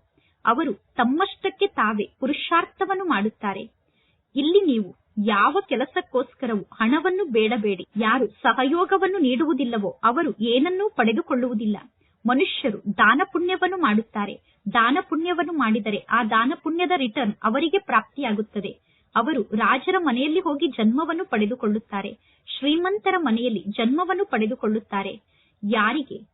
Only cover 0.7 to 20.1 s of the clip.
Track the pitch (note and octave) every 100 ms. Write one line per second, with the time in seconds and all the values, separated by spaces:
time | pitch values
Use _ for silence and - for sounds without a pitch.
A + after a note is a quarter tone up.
0.7 | G3+ _ - B3 D4 F4 - G4 F#4+ G4+
1.7 | - A3 G#3+ - - A3+ D4 - E4+ F4
2.7 | - F#4+ F#4+ F#4+ G#3+ G#3+ - G#3 F#3+ A3+
3.7 | _ _ _ _ _ _ C4 D4 G4 F#4
4.7 | A3+ F#3 - _ - G3+ G3+ A#3 E4+ G4+
5.7 | A3+ B3+ F#4 - B3 C4 - A#3+ G#3+ -
6.7 | - A3+ D#4 F4+ F#4 F4+ A3+ G#3+ A#3+ G#3
7.7 | F#3 - G#3+ A3 B3+ G#3+ - B3 C4+ C4+
8.7 | E4+ F#4 F#4+ F#4 G4 C4 B3 D4+ C4 B3+
9.7 | A#3 F#3+ - A3 B3 D#4 - A#3 B3 E4
10.7 | F#4 G#4+ - A3+ A3+ - B3+ B3 A3 A3
11.7 | G3+ - _ _ _ A3 B3+ - - B3+
12.7 | G3+ G#3 G3 G#3+ C4 F#4+ E4+ F4 F#4 F#4
13.7 | F#4+ C#4 G#3 A3 G#3+ G3+ - _ _ G3+
14.7 | A#3+ A3+ D#4 F#4+ D#4 E4+ E4+ F4 E4 A3+
15.7 | A3 G#3 G#3 - A3 A3+ A3 B3 E4+ D#4+
16.7 | E4 F4+ F4+ B3+ D4 A3+ G#3+ A3 B3 D#4+
17.7 | G4 - A#3 - - C4 G#3+ G#3+ G#3+ F#3+
18.7 | - _ _ _ A3 A#3 C4+ G3+ G#3+ G#3
19.7 | B3+ F4+ F#4+ D#4+